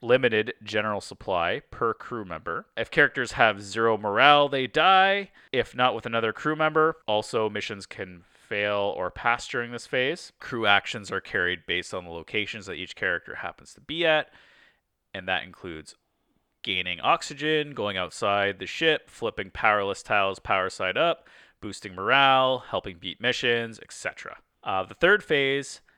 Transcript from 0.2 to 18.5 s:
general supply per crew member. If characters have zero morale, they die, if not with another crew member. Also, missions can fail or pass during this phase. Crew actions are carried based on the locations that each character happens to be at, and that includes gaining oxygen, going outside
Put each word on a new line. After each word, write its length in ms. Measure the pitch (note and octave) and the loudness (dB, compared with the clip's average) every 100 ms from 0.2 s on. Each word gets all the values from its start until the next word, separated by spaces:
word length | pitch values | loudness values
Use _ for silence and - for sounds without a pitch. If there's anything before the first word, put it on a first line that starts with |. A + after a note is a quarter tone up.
| B2 A2 A2 - | 4 2 0 -6
general 380 | G#2+ G#2+ G#2+ G2+ | -4 -2 -2 -4
supply 600 | - G2 - F2+ E2+ B2+ - | -8 -10 -2 0 0 -2 -6
per 240 | - A#2 | -2 -2
crew 320 | - - A#2+ F#2+ | -2 -8 -10 -8
member. 400 | D#2+ E2+ - - - | -10 -8 -8 -8 -8
If 140 | A2 | -2
characters 440 | D#3+ C#3 - A#2+ | 2 2 0 -2
have 280 | - A2+ G2+ | 4 4 4
zero 340 | G2+ G#2+ A2+ G#2+ | -4 0 2 2
morale, 540 | G#2+ G#2 C#3+ D3 C#3+ | 0 6 6 6 4
they 160 | C3+ B2+ | 0 -2
die, 640 | D3+ F3 F#3+ F#3+ G3+ F#3+ _ _ | 2 4 6 4 0 -6 _ _
if 240 | B2+ - B2 | -2 -2 2
not 180 | B2+ | 2
with 140 | A2 A#2+ | 0 -2
another 260 | A2+ A2+ | 0 0
crew 220 | - D3+ D3+ | 0 -2 0
member. 420 | D#3 D#3 D#3+ D#3+ - | 2 4 2 0 0
Also, 400 | G#2+ G#2+ A#2+ A2 | 0 0 0 0
missions 380 | G#2 - G2+ F#2 | -2 -6 -8 -12
can 380 | - F#2 F2+ _ | -12 -12 -14 _
fail 640 | _ - G#2 G#2 G2+ G2+ - | _ -6 -2 0 0 0 -2
or 120 | F2+ | -6
pass 380 | - A#2+ B2 - | -2 0 0 -2
during 240 | B2 A#2 | -6 -6
this 160 | A#2+ - | -8 -4
phase. 460 | C3 C3 F3 - - | 0 0 -2 -10 -16
Crew 260 | - A#2 G#2+ | -8 0 6
actions 440 | G2+ - A#2 F#2+ | 6 4 -8 -6
are 120 | F#2+ | -6
carried 440 | - G#2 F2 F2 - | -2 0 0 -2 -2
based 280 | F2 - | -4 -4
on 100 | F#2+ | -10
the 80 | F2+ | -10
locations 540 | E2+ D#2 G#2+ G2+ A2 G2 | -12 -6 -4 -4 -8 -10
that 80 | |
each 240 | E2 F2+ - | -10 -10 -4
character 380 | F#2+ E2+ - - | -2 -2 -6 -10
happens 380 | F2 - - | -10 -12 -20
to 60 | - | -18
be 260 | - D#3+ E3 | -10 -2 2
at, 240 | D#3 - - _ _ _ _ _ _ _ | 2 0 -12 _ _ _ _ _ _ _
and 120 | F#2+ F#2 | -8 -4
that 140 | F2 | -4
includes 520 | F#2 E2+ F2+ D#2+ D2+ - _ _ _ _ _ _ | -4 -12 -12 -12 -14 -20 _ _ _ _ _ _
gaining 360 | - F#2 F2+ F2 | -4 -2 -4 -2
oxygen, 760 | B2 E3 - C#3+ D3+ D#3 D3 | 0 0 -2 -6 -2 0 -2
going 220 | B2+ G2+ F#2+ | -4 -4 -2
outside 640 | F2 - G#2 G2+ G2 | -4 -2 0 2 0